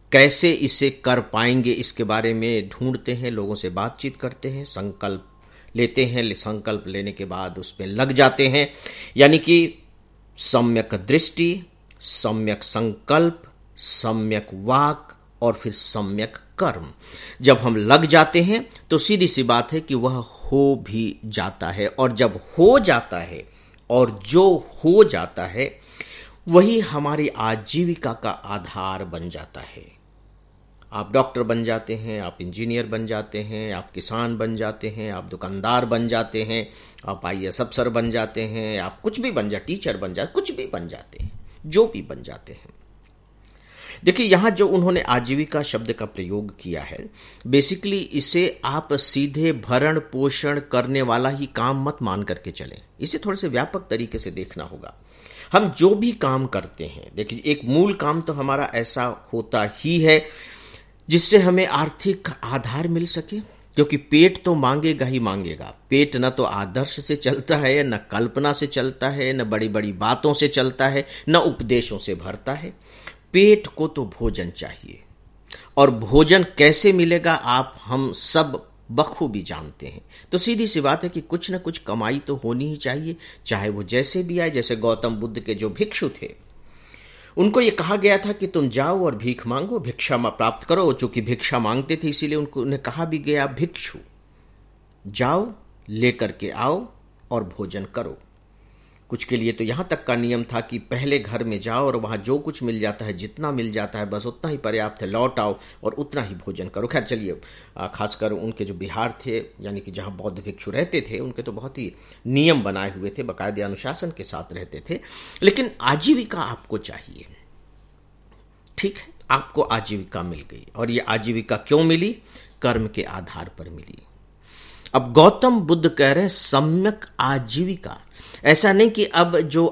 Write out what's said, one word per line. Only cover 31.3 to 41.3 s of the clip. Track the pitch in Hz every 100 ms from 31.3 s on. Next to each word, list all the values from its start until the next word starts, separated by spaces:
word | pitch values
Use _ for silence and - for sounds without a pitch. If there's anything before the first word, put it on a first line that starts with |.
| 127
बन | 113 117
जाते | 113 113 - 110
हैं, | 113 107
आप | 90 -
इंजीनियर | 87 90 117 117 110
बन | 113 113
जाते | 110 107 104
हैं, | 107 110 110
आप | 92 95
किसान | - - 113 117 113
बन | 113 113
जाते | 107 110 110
हैं, | 104 107
आप | 95 92
दुकानदार | 90 95 98 107 123 120
बन | 117 117
जाते | 113 113 110
हैं, | 107 113 107 - - - -
आप | 95 87
आईएएस | 98 95 -
अफसर | 123 - 120
बन | 117 117
जाते | 113 113 113
हैं, | 110 113 110 104
आप | 92 -
कुछ | 214 208
भी | 247
बन | 160 104
जा-, | 101 -
टीचर | 190 - 107
बन | 95
जा-, | 92 120
कुछ | - 392
भी | - -
बन | - 170
जाते | - - -
हैं, | -